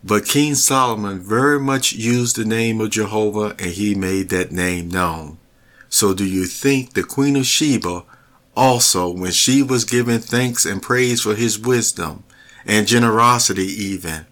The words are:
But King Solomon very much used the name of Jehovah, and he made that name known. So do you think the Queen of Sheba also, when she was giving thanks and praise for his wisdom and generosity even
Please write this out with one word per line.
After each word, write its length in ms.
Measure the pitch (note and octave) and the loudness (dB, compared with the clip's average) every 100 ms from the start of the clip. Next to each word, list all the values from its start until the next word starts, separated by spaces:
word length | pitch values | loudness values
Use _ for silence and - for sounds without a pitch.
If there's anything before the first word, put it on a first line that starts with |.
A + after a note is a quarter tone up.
But 220 | G2 G#2 - | 0 -2 0
King 300 | C#3+ D3+ C#3 | 0 2 2
Solomon 640 | - C3+ B2+ A2 G#2 F#2+ | 2 2 2 0 -4 -8
very 400 | F#2 A2+ C#3 D3 | -2 2 2 2
much 340 | C#3 C3+ A#2+ | 0 -2 -2
used 420 | - A2+ A#2+ A#2+ A#2 | -2 0 0 0 -2
the 100 | A2 | -2
name 360 | A2+ A2+ A2 | 0 0 0
of 80 | G#2+ | -2
Jehovah, 640 | G#2+ G#2 G#2+ G#2+ G#2 G#2 G#2 | -2 -2 0 0 0 -4 -4
and 120 | F#2 | -8
he 220 | F2 G#2 | -2 -2
made 360 | G2 F#2+ F#2+ F#2 | 0 0 -2 -2
that 220 | F#2 F#2 | -2 -2
name 380 | F2 F2+ F2+ E2+ | -2 -2 -2 -4
known. 480 | F2+ F2+ D#2+ D#2 E2 _ _ _ _ - | -2 -2 -4 -12 -18 _ _ _ _ -6
So 280 | - G2+ F#2+ | 0 2 2
do 100 | G2 | 0
you 200 | F#2+ F2+ | -2 -4
think 480 | - C#3 C3+ B2+ | -2 0 0 -2
the 100 | - | -4
Queen 320 | F2 - C#3+ C#3 | -4 -2 0 2
of 100 | B2+ | 0
Sheba 580 | - D#3 B2 F2+ F2 - - _ _ _ - | 0 2 0 -2 -6 -10 -20 _ _ _ 2
also, 520 | C3 B2 - F#2+ F2+ | 4 4 2 2 0
when 240 | F2+ F#2 | -2 -2
she 300 | F2+ - C3 | 0 4 4
was 220 | C3 B2+ | 4 0
giving 340 | G#2+ A#2+ A#2+ A#2 | 2 0 2 0
thanks 460 | - A#2 B2+ A#2+ - | 0 -2 0 -2 -2
and 160 | F#2+ | -4
praise 400 | - B2 B2 A#2 | -2 0 2 0
for 140 | G#2+ G#2+ | -2 0
his 240 | A#2 G#2 | 0 -2
wisdom 640 | A2+ B2 A2+ - E2+ F2+ - - - - - | 0 0 0 -2 -6 -8 -18 -20 -20 -18 0
and 220 | G#2+ G#2 | 2 4
generosity 800 | A#2+ A#2 A2 A#2+ B2 - F#2+ F#2+ | 4 4 4 4 4 2 -2 -4
even 580 | G2 G2+ F#2+ F2+ D#2+ D#2+ | -4 -6 -6 -6 -10 -12